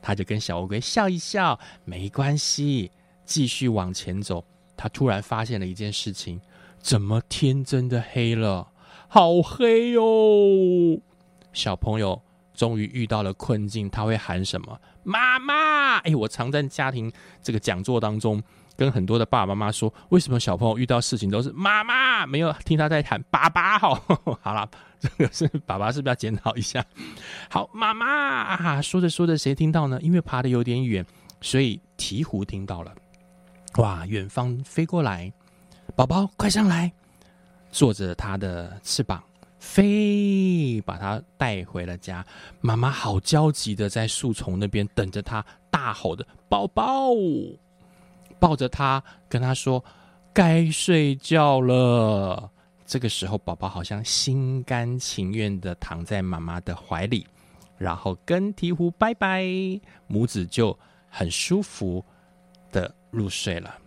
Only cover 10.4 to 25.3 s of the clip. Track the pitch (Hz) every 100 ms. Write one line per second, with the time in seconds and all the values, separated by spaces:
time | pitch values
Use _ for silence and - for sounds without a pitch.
10.4 | 202 190 185 180 170 160 _ _ _ _
11.4 | - - - 92 - 110 101 90 _ _
12.4 | _ - 117 110 107 123 113 110 98 95
13.4 | - 110 104 110 101 101 107 110 - 87
14.4 | 95 92 87 - _ _ - 214 254 254
15.4 | 269 294 311 294 277 220 170 151 107 -
16.4 | 123 147 139 - 135 131 110 - - -
17.4 | - 113 - 92 98 120 110 107 110 104
18.4 | 107 _ _ - 135 120 92 117 110 127
19.4 | 98 98 107 107 110 - - 180 156 127
20.4 | - 90 113 110 127 120 120 113 98 107
21.4 | 135 131 196 208 220 247 262 233 156 143
22.4 | 165 151 - 156 151 156 147 104 - 127
23.4 | 160 175 175 208 196 131 - 175 - -
24.4 | - 107 107 - - _ - - 135